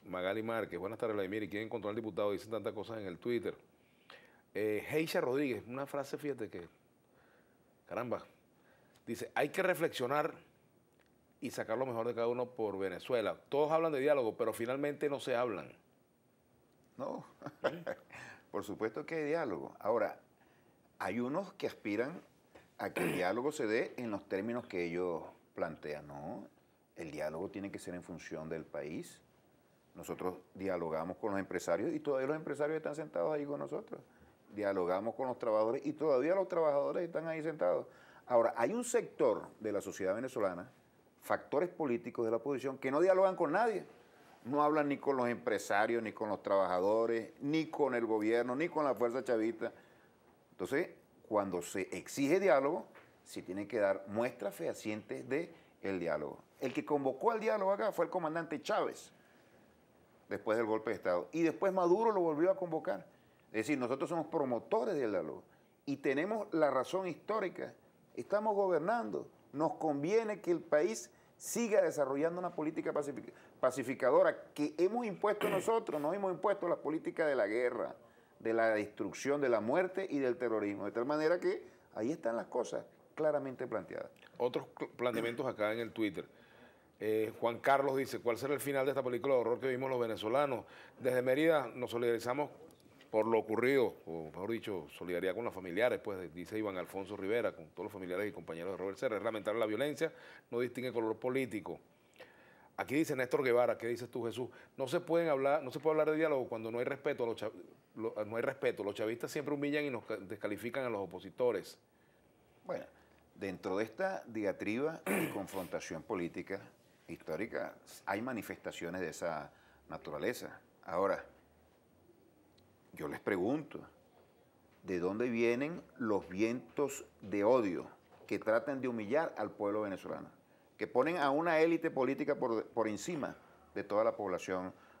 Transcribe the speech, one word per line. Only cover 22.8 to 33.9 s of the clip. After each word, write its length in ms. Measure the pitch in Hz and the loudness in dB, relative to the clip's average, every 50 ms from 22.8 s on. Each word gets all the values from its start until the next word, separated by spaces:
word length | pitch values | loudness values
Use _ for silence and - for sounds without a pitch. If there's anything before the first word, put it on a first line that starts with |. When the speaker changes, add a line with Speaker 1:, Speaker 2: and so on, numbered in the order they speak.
| - 98 - | -8 -4 -2
Speaker 2:
que 100 | 113 - | -2 0
el 100 | 85 78 | 0 0
diálogo 360 | 90 87 90 98 120 127 151 | 2 2 2 2 0 -2 -2
se 160 | 147 - 131 | -2 -2 0
dé 280 | 107 107 120 175 - - | 2 2 2 0 0 -4
en 140 | - 123 113 | -6 -6 -4
los 180 | 104 98 - - | -4 -6 -6 -4
términos 380 | 104 95 98 117 117 123 - | -4 -2 -2 -2 -4 -4 -6
que 180 | - - 90 87 | -4 -2 -2 -2
ellos 380 | 85 85 87 90 90 85 80 80 - - - _ _ _ | 0 0 0 0 0 -2 -2 -6 -10 -16 -20 _ _ _
plantean. 520 | - 92 82 78 76 - 76 73 73 73 | -4 -4 -4 -4 -8 -8 -8 -8 -8 -10
No, 400 | 73 71 71 73 82 117 110 104 - _ _ _ _ _ _ _ _ _ | -12 -14 -12 -10 -10 -10 -10 -12 -16 _ _ _ _ _ _ _ _ _
el 140 | - 82 80 | -12 -12 -10
diálogo 380 | - 73 76 76 78 82 92 98 | -6 -4 -4 -4 -4 -4 -6 -6
tiene 220 | - 101 98 101 101 | -6 -6 -8 -8 -8
que 60 | 98 | -8
ser 160 | - 95 87 | -10 -8 -10
en 80 | 87 87 | -10 -10
función 460 | - 90 82 - - 87 78 78 80 | -10 -12 -12 -10 -8 -8 -8 -6 -6
del 160 | 82 80 76 | -6 -8 -8
país. 560 | - - 73 71 76 82 - 175 - - - _ _ _ _ _ _ _ _ _ _ _ _ _ _ _ | -8 -8 -8 -6 -6 -8 -8 -10 -10 -16 -20 _ _ _ _ _ _ _ _ _ _ _ _ _ _ _
Nosotros 420 | - 82 - 82 73 - 92 90 90 - _ _ | -16 -8 -8 -6 -2 -2 -4 -4 -4 -12 _ _
dialogamos 600 | 95 95 98 92 87 85 80 78 78 82 87 90 | -6 -2 -2 0 0 -2 -2 -2 -2 -2 -4 -6
con 140 | - - 107 98 | -4 -2 -2 -2
los 80 | 98 | -2
empresarios 520 | 95 - - 87 - - - 87 107 160 160 | -2 -2 -4 -4 0 0 0 2 2 -2 -2
y 60 | 151 | -2
todavía 280 | - 147 139 131 131 131 | -2 0 0 0 0 0
los 80 | 151 | -2
empresarios 400 | 160 160 156 143 131 147 147 160 | -4 -4 -6 -2 -2 0 0 0
están 180 | 156 156 151 151 | -2 -4 -4 -6
sentados 380 | 156 156 151 - - 170 160 156 | -6 -8 -6 -2 0 0 0 0
ahí 100 | 151 143 | -2 -2
con 120 | 143 143 143 | -4 -6 -6
nosotros. 420 | 147 143 147 175 220 - | -6 -6 -6 -8 -8 -10